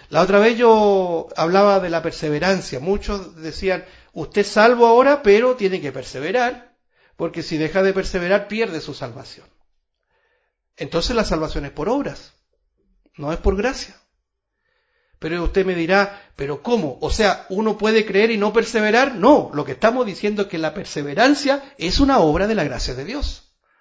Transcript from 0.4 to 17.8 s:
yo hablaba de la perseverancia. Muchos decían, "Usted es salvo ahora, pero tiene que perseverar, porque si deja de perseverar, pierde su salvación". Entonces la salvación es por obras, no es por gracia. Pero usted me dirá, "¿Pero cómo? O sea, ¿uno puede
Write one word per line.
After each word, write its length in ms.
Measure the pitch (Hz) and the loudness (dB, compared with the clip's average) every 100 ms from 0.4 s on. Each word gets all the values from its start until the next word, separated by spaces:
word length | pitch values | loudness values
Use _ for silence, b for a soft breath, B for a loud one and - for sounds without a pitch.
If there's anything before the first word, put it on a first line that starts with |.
| 226 233 | 4 6
yo 680 | 233 220 208 196 180 165 - - | 6 6 6 2 0 -4 -6 -4
hablaba 460 | 165 196 202 196 | 2 4 4 4
de 80 | 180 | 0
la 120 | 165 | -2
perseverancia. 800 | 160 - 156 147 180 190 - 131 | -4 -6 -4 -2 0 -2 -4 -6
Muchos 560 | 160 202 - 202 170 165 | -4 -4 -4 -8 -10 -14
decían, 480 | 160 - 190 180 B B B | -12 -6 -4 -4 B B B
"Usted 260 | - 151 208 | -12 -4 -4
es 80 | 202 | 0
salvo 400 | 214 226 240 233 | 4 4 6 6
ahora, 340 | 233 277 285 | 6 6 4
pero 360 | 220 202 254 247 | 4 4 4 0
tiene 240 | 190 185 | -2 -4
que 100 | 143 | -6
perseverar, 840 | 135 123 131 156 240 247 247 - _ _ _ _ - | -10 -12 -8 -4 -2 -2 -4 -16 _ _ _ _ -8
porque 260 | 165 165 | -8 -8
si 140 | 156 156 | -6 -4
deja 260 | 156 190 | -2 0
de 80 | 190 | 0
perseverar, 560 | 190 185 185 175 202 196 | 0 -4 -4 0 -2 -2
pierde 320 | 214 226 160 | -6 -4 -6
su 140 | 151 | -10
salvación". 520 | 135 127 117 120 - _ _ _ _ _ _ _ _ _ _ _ _ _ - | -12 -12 -14 -20 -20 _ _ _ _ _ _ _ _ _ _ _ _ _ -16
Entonces 360 | - 165 - | -8 -4 -2
la 120 | 226 202 | -2 -2
salvación 400 | 165 156 156 143 | -2 -4 -6 -8
es 60 | |
por 180 | - 170 | -6 -4
obras, 460 | 277 226 139 - _ _ _ _ _ _ _ _ - | -2 -4 -10 -18 _ _ _ _ _ _ _ _ -12
no 160 | 147 | -8
es 40 | 170 | -2
por 180 | 202 196 | 0 0
gracia. 400 | 240 269 - - _ _ _ _ _ _ _ _ _ _ _ _ | -2 -6 -12 -20 _ _ _ _ _ _ _ _ _ _ _ _
Pero 240 | 156 175 | -8 -4
usted 220 | 165 196 185 | -2 0 0
me 100 | 175 | -2
dirá, 460 | 165 196 196 - - - | 0 2 0 -4 -20 -10
"¿Pero 260 | 139 147 | -8 -8
cómo? 340 | 240 240 151 123 | -2 -2 -2 -6
O 80 | 147 | -4
sea, 380 | - 202 - - | 0 0 0 -6
¿uno 280 | 190 220 | -4 -2
puede 280 | 208 | -2